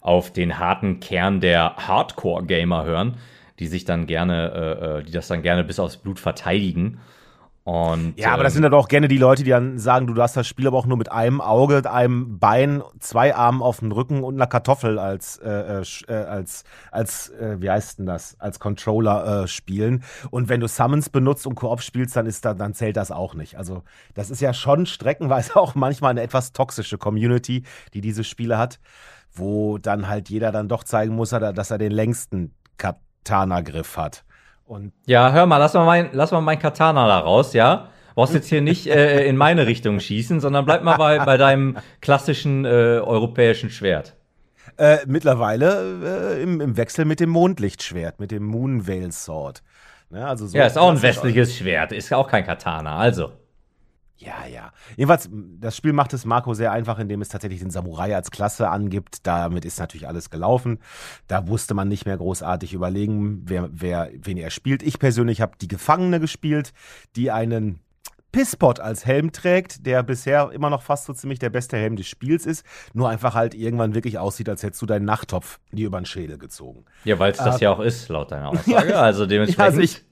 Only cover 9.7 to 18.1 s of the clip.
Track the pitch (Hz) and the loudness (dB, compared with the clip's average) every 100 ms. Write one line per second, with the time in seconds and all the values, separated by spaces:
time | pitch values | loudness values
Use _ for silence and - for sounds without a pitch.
9.7 | 127 110 127 123 117 120 - 120 - 131 | -4 2 2 2 2 0 0 -6 -2 0
10.7 | 131 123 127 110 113 117 139 - 113 139 | 0 0 -2 -2 0 0 0 2 4 6
11.7 | 143 131 123 123 123 123 98 107 117 139 | 4 2 2 2 2 -4 2 4 4 2
12.7 | 143 113 - - 113 135 127 120 131 123 | 0 -6 -16 -4 2 2 4 2 2 0
13.7 | 113 113 107 127 143 127 135 123 123 123 | -2 -4 -4 -2 -4 -4 -2 0 0 0
14.7 | 135 117 107 98 98 - - 110 104 95 | 0 0 -2 -4 -6 -10 -12 -6 -6 -4
15.7 | 98 92 - - 113 92 101 92 - _ | -6 -8 -14 -8 -8 -6 -8 -10 -14 _
16.7 | - - 98 110 - - - 113 101 95 | -20 -12 -6 -6 -6 -14 -10 -8 -6 0
17.7 | 101 104 - 95 | -2 -2 -8 -6